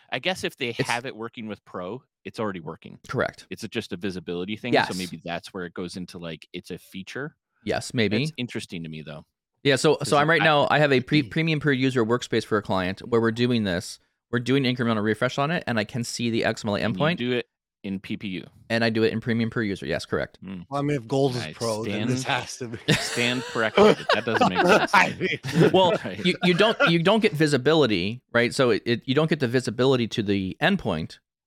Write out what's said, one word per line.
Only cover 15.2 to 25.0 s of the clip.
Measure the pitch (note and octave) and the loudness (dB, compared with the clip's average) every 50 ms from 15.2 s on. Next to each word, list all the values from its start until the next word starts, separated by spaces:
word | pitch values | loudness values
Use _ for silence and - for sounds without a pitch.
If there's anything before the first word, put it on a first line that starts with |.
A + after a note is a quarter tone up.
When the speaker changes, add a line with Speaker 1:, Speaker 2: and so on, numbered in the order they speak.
| B2 B2+ - - | 0 -2 0 -2
Speaker 2:
on | C#3+ D3 E3+ | -2 -2 -2
it, | F3 - - | -4 -4 -2
and | A#2+ A2 | -2 -2
I | G2+ | -2
can | - - B2 A#2+ | -2 -4 -6 -6
see | - - - B2 A#2 | -6 -6 -4 -2 -2
the | A2+ A2+ - | 0 0 0
X | G2+ A#2 - - | 0 -2 -2 -2
M | A2 | -2
L | G2+ | -2
A | - | 0
Speaker 1:
And | - G#2+ G2+ | 0 -2 -2
you | F#2 C#3 | 0 0
Speaker 2:
endpoint. | D#3 F3+ | 0 -2
Speaker 1:
do | - A3+ B2 B2+ | -2 -2 -2 -2
it | A#2+ - _ _ _ _ _ _ _ - | -2 -4 _ _ _ _ _ _ _ -10
in | G2 G2 F#2+ | -8 -8 -8
P | - - A2 | -8 -8 -8
P | - - G2+ | -8 -8 -8
U. | F#2 E2 - - _ - - - | -8 -8 -10 -12 _ -16 -8 -4
Speaker 2:
And | A2+ A#2 A#2 | -2 0 0
I | A#2 | 0
do | A2+ A#2 A2 | 2 2 2
it | A2 - | 2 2
in | A2+ | 0
premium | - B2 A2+ A#2 A#2 A2 | -2 -2 0 0 0 -2
per | - B2 A2+ | -2 -2 -2
user. | G2+ F#2+ - - | -2 -2 -4 -4
Yes, | C#2 E2 C2 - | -4 -4 -4 -4
correct. | - - D#2+ B1+ - _ - - | -4 -4 -4 -4 -4 _ -14 -16
Speaker 1:
Mm. | F#2 F#2+ F2+ F2 - | -14 -14 -14 -12 -8
Speaker 3:
Well, | C3+ C#3+ | -6 -4
I | C#3+ | -2
mean, | C#3+ D3 | -2 -2
if | C#3 A2 | -4 -4
gold | A#2 C3+ C3+ C#3 C#3 B2+ | -2 0 2 2 2 0
is | A#2+ D#2 | -2 -6
Speaker 1:
Nice. | D#2 D#2 | -8 -8
Speaker 3:
Pro, | - A#2 A#2 A2 G#2+ A2+ | -6 -4 -4 -4 -4 -4
then | G#2+ G2+ A2 A2 A#2+ | -4 -4 -4 -2 -2
this | B2+ B2+ C3 | -2 -2 -2
Speaker 1:
Stan, | C3+ C#3 B2 | -2 -2 -4
Speaker 3:
has | B2 - - - | -4 -6 -12 -12
to | B2+ A2+ | -12 -10
be. | A#2 A2 - - C#3+ | -12 -6 0 0 0
Speaker 1:
Stan | - - - - A#2+ A#2+ A#2+ B2 B2+ A#2+ | 0 0 -4 -2 -2 0 0 -2 -4 -6
corrected | - - A#2+ A2+ A2 - - G#3 G#3 F3+ - | -6 -2 -2 0 2 6 6 6 6 6 4
it. | - - C4 | 2 0 0
That | G#3 - | 0 0
doesn't | A#2+ A2 - B3 G3 | 0 0 2 2 2
make | - - - | 2 2 4
sense. | F3 G#3+ - A3+ - | 4 4 4 4 4
Speaker 3:
<laughs> | - | 4
I | F#3+ | 4